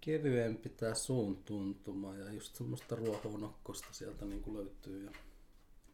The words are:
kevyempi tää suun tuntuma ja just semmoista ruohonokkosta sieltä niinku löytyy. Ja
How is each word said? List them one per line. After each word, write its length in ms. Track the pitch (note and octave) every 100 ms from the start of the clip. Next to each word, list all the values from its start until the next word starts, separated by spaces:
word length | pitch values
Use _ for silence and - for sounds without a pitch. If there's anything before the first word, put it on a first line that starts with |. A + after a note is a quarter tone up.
kevyempi 680 | - D#3 D3 B2 A2+ A2 -
tää 240 | - A2+ A2
suun 480 | - C3 G#2 F#2
tuntuma 720 | - G#2 G2 G2 - G2 G2 G2
ja 180 | G2
just 220 | G#2 - -
semmoista 400 | B2 B2 - A2+
ruohonokkosta 920 | A2+ G#2 A2+ G#2+ G#2 - - - -
sieltä 340 | - - - G2+
niinku 280 | G2 -
löytyy. 500 | G#2+ G2 - - F#2+ G2
Ja 60 | - - - - - - - -